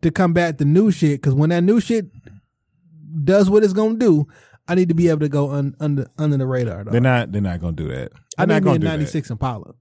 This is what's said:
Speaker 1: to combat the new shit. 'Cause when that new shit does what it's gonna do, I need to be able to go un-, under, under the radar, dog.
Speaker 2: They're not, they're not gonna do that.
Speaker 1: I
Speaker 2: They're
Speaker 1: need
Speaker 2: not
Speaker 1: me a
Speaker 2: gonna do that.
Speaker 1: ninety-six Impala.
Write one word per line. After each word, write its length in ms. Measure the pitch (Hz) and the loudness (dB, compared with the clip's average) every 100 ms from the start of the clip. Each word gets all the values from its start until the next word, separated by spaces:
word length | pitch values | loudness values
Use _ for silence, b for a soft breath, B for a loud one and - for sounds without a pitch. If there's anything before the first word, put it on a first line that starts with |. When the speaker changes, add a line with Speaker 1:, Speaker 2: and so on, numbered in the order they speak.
Speaker 1:
to 80 | 170 | -2
combat 480 | - 180 170 170 151 | 0 0 2 -2 0
the 80 | 143 | 2
new 240 | 160 220 | 4 2
shit. 320 | 180 156 143 | 2 0 0
'Cause 140 | 143 135 | 0 0
when 160 | 156 | 2
that 100 | 175 | 2
new 160 | 175 226 | 2 2
shit 280 | - 233 190 - - - _ _ _ _ _ 160 151 160 | 2 -4 -4 -16 -20 -20 _ _ _ _ _ -20 -14 -6
does 280 | 143 196 190 | 2 4 4
what 120 | 208 | 4
it's 100 | 214 | 2
gonna 240 | 190 220 226 | 0 -2 0
do, 280 | 233 156 147 b b b - | 2 2 0 b b b -4
I 60 | |
need 160 | 175 180 | 0 2
to 60 | 165 | 2
be 140 | 175 | 2
able 100 | 156 | 2
to 100 | 151 | -2
go 220 | 143 143 | -2 -2
un-, 240 | 143 139 135 | -2 -4 -4
under, 280 | 151 143 123 - | -4 -4 -4 -4
under 200 | 151 143 | -2 -2
the 100 | 131 | -2
radar, 360 | 127 117 87 104 | -2 -4 -6 -2
dog. 60 | |
Speaker 2:
They're 100 | 113 | 2
not, 300 | 127 127 117 | 2 2 0
they're 100 | 101 | -2
not 180 | 101 85 | -2 -2
gonna 120 | 85 78 | -4 -6
do 140 | 76 | -6
that. 240 | 65 65 - _ - | -8 -10 -14 _ -4
Speaker 1:
I 80 | 190 | 0
Speaker 2:
They're 20 | |
Speaker 1:
need 0 | |
Speaker 2:
not 0 | |
Speaker 1:
me 100 | - | 2
a 40 | |
Speaker 2:
gonna 180 | 190 - | 2 0
do 60 | 156 | 0
that. 40 | 160 | -4
Speaker 1:
ninety-six 320 | 143 160 139 | -4 -6 -8
Impala. 440 | 113 131 113 - - | -6 -6 -8 -14 -20